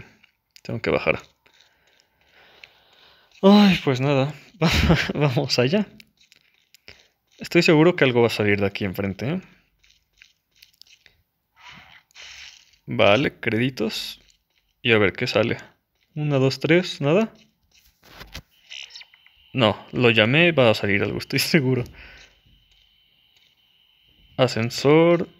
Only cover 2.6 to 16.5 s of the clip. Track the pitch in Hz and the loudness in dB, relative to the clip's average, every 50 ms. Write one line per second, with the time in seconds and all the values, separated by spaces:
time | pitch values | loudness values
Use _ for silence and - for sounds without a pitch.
2.6 | - - _ _ _ _ _ _ _ _ _ _ _ _ _ _ - 190 202 208 | -20 -20 _ _ _ _ _ _ _ _ _ _ _ _ _ _ 4 4 6 6
3.6 | 208 202 180 156 - 147 135 123 131 139 147 135 131 143 151 - - - - - | 6 4 2 2 0 -2 -2 -2 -2 0 0 0 0 -2 -4 -10 -20 -20 -6 -4
4.6 | 156 165 - - - - 170 - - - 196 - 143 147 117 139 143 135 - - | -2 0 0 2 2 2 2 0 -2 -4 -4 -2 -2 -2 -2 -2 -4 -4 -2 -2
5.6 | 120 131 160 214 202 - - - _ _ _ _ _ _ _ _ _ _ _ _ | 0 0 0 -2 -4 -6 -10 -18 _ _ _ _ _ _ _ _ _ _ _ _
6.6 | _ _ _ _ _ - - - _ _ _ _ _ _ _ - - - - 170 | _ _ _ _ _ -20 -20 -20 _ _ _ _ _ _ _ -20 -10 -2 0 2
7.6 | 175 185 170 151 156 175 175 175 147 131 120 120 117 113 - - 107 104 101 101 | 2 4 4 4 4 4 2 2 0 0 2 2 0 0 0 -2 -2 0 0 0
8.6 | 101 98 - - 107 98 90 - 101 98 92 - 101 123 160 185 - - _ _ | -2 -4 -4 -6 -8 -8 -6 -6 -6 -6 -8 -8 -8 -8 -8 -8 -10 -14 _ _
9.6 | _ _ _ _ _ _ _ _ _ _ _ _ _ _ _ _ _ _ _ _ | _ _ _ _ _ _ _ _ _ _ _ _ _ _ _ _ _ _ _ _
10.6 | _ _ _ _ _ _ _ _ _ _ _ _ _ _ _ _ _ _ _ _ | _ _ _ _ _ _ _ _ _ _ _ _ _ _ _ _ _ _ _ _
11.6 | - - - - - - - - _ _ _ - - - - - - - - - | -20 -20 -20 -20 -20 -20 -20 -20 _ _ _ -20 -20 -20 -20 -20 -20 -20 -20 -20
12.6 | _ _ _ _ _ - 131 120 107 101 101 117 147 - - - - 120 110 107 | _ _ _ _ _ -8 -2 2 4 4 4 4 2 0 -4 -6 -6 -4 -2 -2
13.6 | 123 131 131 - 220 220 - - - - - - _ _ _ _ _ _ _ _ | -2 -2 -2 -4 -6 -6 -6 -8 -10 -12 -14 -18 _ _ _ _ _ _ _ _
14.6 | _ _ _ _ - 123 117 107 104 95 - - - - - 107 107 117 - - | _ _ _ _ -2 2 2 4 2 2 0 -4 -6 -4 -2 0 0 -2 -4 -8
15.6 | - - _ _ _ _ _ _ _ _ _ 151 151 151 143 135 131 135 | -12 -18 _ _ _ _ _ _ _ _ _ -8 -6 -4 -2 0 0 -2